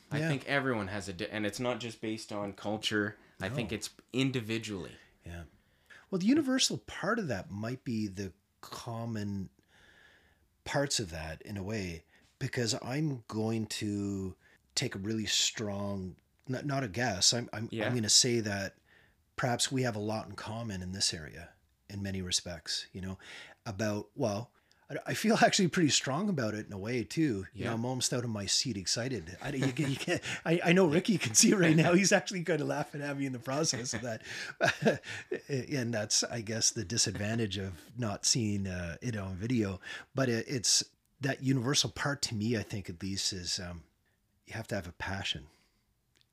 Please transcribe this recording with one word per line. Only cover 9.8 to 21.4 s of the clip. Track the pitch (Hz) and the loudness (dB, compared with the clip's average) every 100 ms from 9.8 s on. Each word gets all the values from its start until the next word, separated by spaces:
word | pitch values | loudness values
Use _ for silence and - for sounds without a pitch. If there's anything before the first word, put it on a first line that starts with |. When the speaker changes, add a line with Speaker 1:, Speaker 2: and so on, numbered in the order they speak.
| - - - _ _ _ _ _ | -20 -20 -20 _ _ _ _ _
Speaker 2:
parts | - 147 143 - | -4 -2 0 -2
of | 95 | -4
that | 80 80 80 | -6 -8 -10
in | - 101 | -10 -8
a | |
way, | 95 110 92 82 _ _ _ - | -4 -4 -4 -8 _ _ _ -8
because | 135 - 113 131 | -4 -2 0 -2
I'm | 107 139 156 131 - | -4 -2 -2 -4 -6
going | 107 110 113 107 | -2 0 0 -2
to | - 104 101 101 98 95 92 _ _ _ | -4 -2 -2 -2 -4 -6 -8 _ _ _
take | - 127 | -4 -4
a | 104 | -4
really | 98 110 101 | -4 -2 0
strong, | - - - 104 101 101 101 92 - _ _ - | 2 2 0 -4 -2 -4 -4 -6 -10 _ _ -6
not, | 127 143 | -4 -2
not | 135 | -2
a | 127 | -2
guess. | 90 123 90 - | -2 0 4 4
I'm, | 120 - | 2 -2
I'm, | - 110 | -6 -6
Speaker 1:
Yeah. | 113 110 | -2 0
Speaker 2:
I'm | |
gonna | 123 107 | 0 6
say | - 131 120 | 6 6 4
that | 107 98 95 - _ _ _ _ _ - | 0 -2 -4 -8 _ _ _ _ _ -2
perhaps | 127 120 - | 0 0 0
we | 135 | 0
have | 127 107 | 0 0
a | |
lot | 104 107 - | -2 -4 -6
in | |
common | 98 - 110 117 95 | -10 -8 -6 -6 -6
in | 92 | -6
this | 95 - | -2 -2
area | 85 76 64 | -2 -10 -14